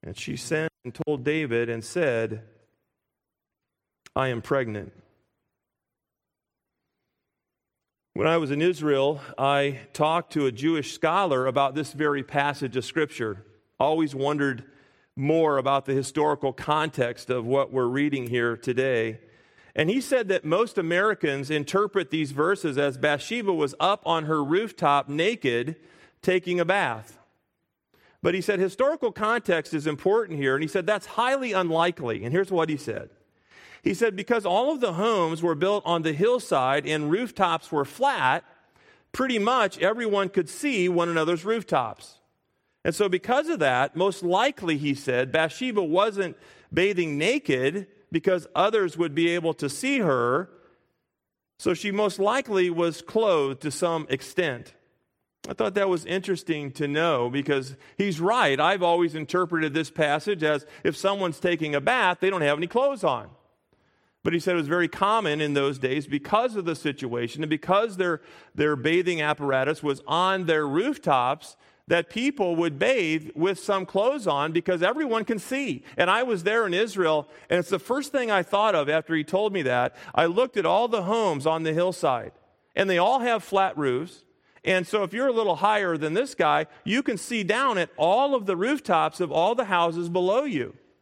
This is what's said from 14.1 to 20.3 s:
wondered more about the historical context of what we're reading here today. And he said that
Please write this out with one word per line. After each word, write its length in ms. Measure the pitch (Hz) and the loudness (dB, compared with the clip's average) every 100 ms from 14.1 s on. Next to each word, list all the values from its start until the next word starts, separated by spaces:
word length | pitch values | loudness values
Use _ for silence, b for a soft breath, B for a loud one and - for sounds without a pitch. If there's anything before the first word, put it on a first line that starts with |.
| 135 | 0
wondered 480 | 139 147 143 120 - b b b b - | -2 0 -2 -4 -12 b b b b -4
more 400 | 139 160 156 139 | 0 4 4 2
about 280 | 131 139 139 | 2 0 0
the 80 | |
historical 600 | 135 135 - 151 143 139 | -2 -2 0 0 2 -2
context 760 | 123 - 151 151 139 120 120 - | -4 -2 0 0 -2 -4 -4 -4
of 160 | 123 113 | -4 0
what 260 | 135 139 | 0 0
we're 160 | 131 123 | 0 0
reading 400 | 131 147 139 123 | 0 0 -2 -2
here 280 | 120 120 113 | 0 0 -2
today. 640 | - 123 135 120 113 - b b b b b | -2 0 0 0 -2 -6 b b b b b
And 160 | - 156 | -2 0
he 100 | 247 | 0
said 300 | 254 254 | 2 0
that 140 | 202 | 2